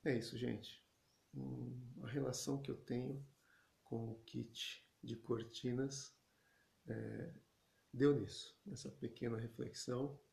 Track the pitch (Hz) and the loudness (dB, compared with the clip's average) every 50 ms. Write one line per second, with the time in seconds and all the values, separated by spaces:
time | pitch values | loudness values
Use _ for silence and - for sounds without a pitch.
0 | - 160 131 113 110 - - 113 123 - - 107 - - - - - _ _ _ | 6 6 4 4 4 0 -2 0 0 0 0 0 -4 -10 -14 -16 -20 _ _ _
1 | _ _ _ _ _ _ - - 135 135 127 123 123 123 123 123 127 123 135 - | _ _ _ _ _ _ -6 -4 -4 -4 -4 -4 -4 -4 -6 -6 -8 -10 -10 -8
2 | 135 120 123 143 135 127 131 - - - 139 143 139 135 127 - - - 127 120 | -6 -2 0 2 2 2 0 0 2 2 2 2 2 -2 -4 -4 -2 -2 0 0
3 | 127 131 139 139 139 - - _ _ _ - - - _ _ _ _ - 117 113 | 2 0 -2 -4 -6 -10 -14 _ _ _ -20 -20 -20 _ _ _ _ -4 -2 0
4 | 117 113 113 113 - - - 123 113 117 - - - - - - - - _ _ | 0 -2 -4 -6 -10 -6 -4 -4 -4 -4 -4 -6 -4 -4 -6 -10 -14 -20 _ _
5 | - 120 117 - - - 120 110 113 - - - - 127 120 127 135 139 139 - | -6 -6 -6 -6 0 0 0 0 0 -4 -8 -2 0 2 4 4 2 2 0 -4
6 | - - - _ _ _ _ _ _ _ _ _ _ _ _ _ _ - 113 110 | -6 -8 -12 _ _ _ _ _ _ _ _ _ _ _ _ _ _ -4 -2 -2
7 | 110 110 110 110 - - - - - _ _ _ _ _ _ _ _ _ - 120 | -2 -2 -2 -4 -4 -6 -6 -12 -16 _ _ _ _ _ _ _ _ _ 4 8
8 | 139 147 143 123 98 - - - - - - _ _ 202 135 120 - - - - | 8 10 10 8 4 0 -4 -8 -10 -12 -14 _ _ -8 -8 -6 -6 -8 -6 -4
9 | 127 120 - - 127 117 117 113 117 117 - - 120 113 - - - - 123 123 | -4 -4 -2 0 0 0 2 0 -2 -4 -4 -4 -6 -4 -4 -6 -2 0 2 2
10 | 139 143 143 - - _ | 2 0 -2 -8 -16 _